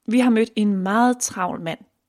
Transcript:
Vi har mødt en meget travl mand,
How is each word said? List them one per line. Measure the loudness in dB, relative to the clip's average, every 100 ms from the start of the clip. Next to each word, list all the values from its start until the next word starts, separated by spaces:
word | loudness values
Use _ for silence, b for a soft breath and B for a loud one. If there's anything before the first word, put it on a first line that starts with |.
| -2
Vi | 2
har | 4
mødt | 2 0 0
en | -2 -2
meget | -2 2 2 0
travl | -4 -6 -6 -6
mand, | -10 -12 -16 _